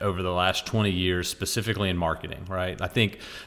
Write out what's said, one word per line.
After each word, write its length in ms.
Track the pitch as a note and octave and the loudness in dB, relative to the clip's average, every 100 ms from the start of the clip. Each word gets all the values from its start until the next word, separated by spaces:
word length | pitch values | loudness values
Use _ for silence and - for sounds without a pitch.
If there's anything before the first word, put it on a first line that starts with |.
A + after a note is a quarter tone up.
over 220 | G#2 F2+ | -2 0
the 100 | F#2 | 0
last 340 | F2+ F#2 F2+ - | 2 2 2 0
twenty 240 | A2+ G#2 | 2 4
years, 380 | F2+ F#2 F2+ E2+ | 4 2 2 0
specifically 600 | - G2 - G#2 F#2+ G2 | -4 -4 -2 -2 0 0
in 80 | F2 | 2
marketing, 480 | E2 D#2+ - - F2+ | 0 0 -6 -10 -6
right? 300 | F#2 F#2 F2 | -4 -4 -4
I 80 | F2+ | -2
think 300 | - G#2 - - - | 2 2 0 -14 -14